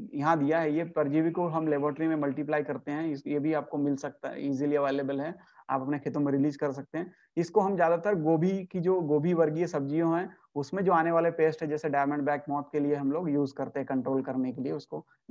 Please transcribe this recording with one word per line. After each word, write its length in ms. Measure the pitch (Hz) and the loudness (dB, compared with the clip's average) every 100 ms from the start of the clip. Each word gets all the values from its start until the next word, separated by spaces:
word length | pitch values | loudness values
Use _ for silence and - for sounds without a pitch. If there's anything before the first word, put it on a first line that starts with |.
| - | -10
यहाँ 240 | 143 147 165 | -2 2 4
दिया 200 | 139 165 | 4 2
है, 140 | 160 | 2
ये 120 | 151 | 0
परजीवी 460 | 170 165 143 151 165 | -2 0 0 2 2
को 160 | 175 175 | 0 -2
हम 220 | 160 160 | 0 0
लेबोरेटरी 380 | 143 147 143 160 | 0 0 0 0
में 100 | 156 | 0
मल्टीप्लाई 460 | 143 135 147 151 | 0 -2 -2 -2
करते 280 | 147 135 143 | -2 -6 -6
हैं। 180 | 147 165 | -4 -4
इस, 140 | 139 143 | -6 -4
ये 120 | 147 | -2
भी 140 | 147 | 0
आपको 260 | 156 147 151 | -2 -2 -2
मिल 180 | 143 139 | 0 -2
सकता 320 | 143 - 135 | -4 -8 -10
है, 180 | 143 139 | -6 -4
ईजीली 300 | 135 147 147 | 0 2 2
अवेलेबल 440 | 139 139 139 139 | 2 0 -2 -4
है, 140 | 151 180 - - - | -4 -8 -18 -16 -6
आप 100 | 135 | -4
अपने 180 | 131 147 | -2 -4
खेतों 220 | 147 151 | -2 0
में 120 | 143 | 2
रिलीज 240 | 139 147 143 | 2 2 0
कर 160 | 147 | -4
सकते 260 | 131 - 156 | -4 -8 -8
हैं। 140 | - - _ - | -8 -12 _ -4
इसको 240 | 170 208 | 0 2
हम 160 | 196 190 | 2 4
ज्यादातर 380 | 165 170 208 | 4 4 2
गोभी 500 | 196 151 165 180 196 | 2 2 4 2 0
की, 160 | 180 185 | -4 -2
जो 200 | 175 185 | 2 2
गोभी 340 | 156 151 165 | 4 2 4
वर्गीय 320 | 165 156 156 175 | 4 2 2 -2
सब्जियों 520 | 170 139 156 165 170 | -2 -2 0 2 0
हैं, 180 | 185 - _ | -2 -10 _
उसमें 300 | 143 139 185 | -8 -4 0
जो 80 | 190 | 4
आने 180 | 170 165 | 4 4
वाले 200 | 165 170 | 4 2
पेस्ट 320 | 165 160 156 | 4 2 2
है, 60 | 156 | -2
जैसे 200 | 151 160 | -2 0
डायमंड 340 | 139 139 147 | 0 0 0
बैक 220 | 139 143 143 | 0 -2 -2
मॉथ 140 | 143 143 | -4 -2
के 80 | 151 | -2
लिए 140 | 143 | 0
हम 180 | 147 139 | 0 0
लोग 180 | 151 175 | -2 0
यूज़ 240 | 143 139 | 0 0
करते 260 | - 147 147 | -2 -6 -6
हैं 60 | 131 | -4
कंट्रोल 360 | 131 127 135 | -2 0 -2
करने 300 | 135 131 127 | -2 -4 -4
के 100 | 123 | -4
लिए, 100 | 131 | -6
उसको 340 | - - 156 - _ - | -6 -8 -12 -12 _ -4